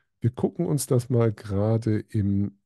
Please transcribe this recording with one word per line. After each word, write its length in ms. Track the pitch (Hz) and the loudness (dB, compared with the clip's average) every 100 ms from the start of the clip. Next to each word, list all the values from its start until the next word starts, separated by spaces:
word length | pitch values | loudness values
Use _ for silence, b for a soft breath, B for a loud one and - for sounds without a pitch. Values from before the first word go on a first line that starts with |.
| B _ | B _
Wir 120 | 120 | -4
gucken 340 | - - - 170 | -2 -4 -2 -2
uns 220 | 151 - | -2 0
das 220 | 127 123 | 0 2
mal 220 | 120 117 | 2 2
gerade 680 | 101 101 98 107 113 113 107 | 0 -4 -2 2 0 0 -2
im 580 | - 110 101 98 101 - | -2 -2 0 0 -2 -6